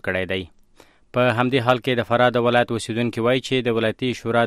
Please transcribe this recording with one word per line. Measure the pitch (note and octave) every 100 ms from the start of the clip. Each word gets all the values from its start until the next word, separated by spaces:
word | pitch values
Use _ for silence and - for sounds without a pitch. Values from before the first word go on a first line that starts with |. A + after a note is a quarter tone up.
| -
کړی | F#2 F#2
دی. | F#2 F2 _ _ _ - _ _
په | B2 B2 A2+
همدې | B2 C3 A#2
حال | B2+
کې | C3+ A#2+
د | A2
فراه | A#2 B2
د | A#2+ A#2+
ولایت | A#2+ A#2+
اوسیدونکي | A2+ - A2+ A#2+ A2+ A2+
وایي | C3 -
چې | C3 A#2+
د | A2+
ولایتي | A2 G#2 B2+ A2+
شورا | A#2 A#2